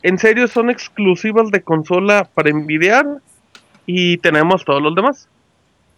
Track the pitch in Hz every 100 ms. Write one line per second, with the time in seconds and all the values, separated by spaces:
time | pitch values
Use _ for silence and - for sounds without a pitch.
0 | 180 185 220 226 220 240 240 240 - -
1 | 190 175 220 220 220 202 - 160 156 180
2 | 202 208 - - 151 151 151 156 185 247
3 | 285 285 _ _ _ - _ _ - 180
4 | 175 175 170 151 170 185 - 143 151 175
5 | 254 269 _ _ _ _ _ _ _